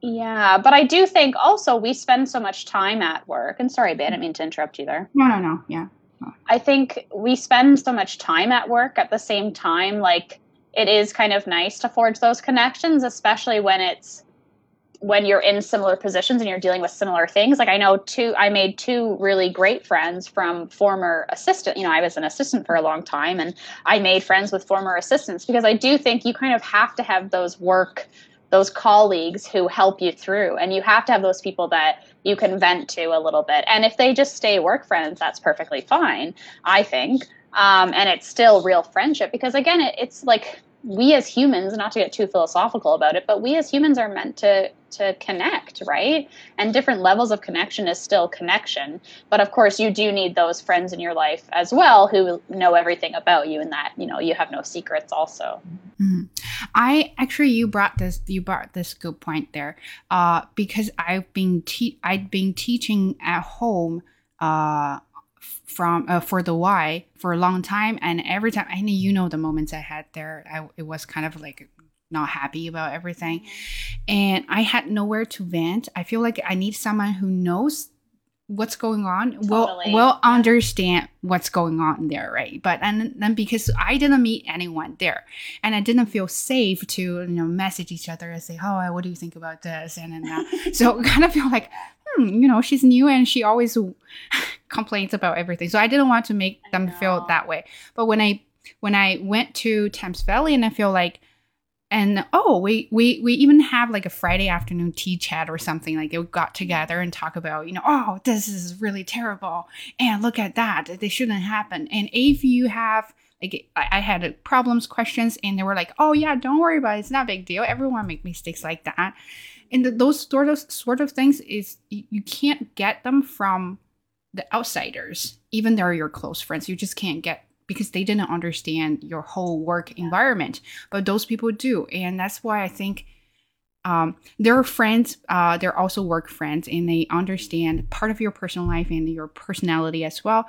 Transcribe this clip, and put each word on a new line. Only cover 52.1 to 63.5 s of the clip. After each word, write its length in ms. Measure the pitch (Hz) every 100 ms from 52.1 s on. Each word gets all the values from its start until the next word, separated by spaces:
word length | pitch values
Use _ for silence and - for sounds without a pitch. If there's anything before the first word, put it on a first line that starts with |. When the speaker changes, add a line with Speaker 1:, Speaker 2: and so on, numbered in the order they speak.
| 208 185 170 -
Speaker 2:
know 260 | 185 180
everything 400 | 170 170 170 165 165
about 320 | 170 170 151
you 120 | 151
and 120 | 156
that, 200 | 147 143 -
you 100 | 180
know, 140 | 139
you 140 | 165
have 180 | 160 160
no 100 | 143
secrets 500 | - 175 - 156 -
also. 480 | 156 160 - - - 180 175 - _
Speaker 1:
Mm-hmm. 220 | 196 185 185 - - - 226 -
I 360 | 247 302 302 -
actually, 320 | 254 - 285
you 160 | 226 233
brought 320 | 208 202 -
this, 220 | 185 170 -
you 120 | 190
brought 320 | 175 190 -
this 220 | 185 175
good 260 | - 170 160
point 320 | - 156 147
there, 240 | 147 147 156 - - _
uh, 300 | 185 175 170 -
because 360 | - 202 208 214 -
I've 340 | 170 185 185
been 300 | - 185 180
te-, 360 | - - 233 -
I'd 260 | 170 196 190
been 240 | 196 190
teaching 600 | 180 - 240 - 208 190 -
at 220 | - 175
home, 600 | 165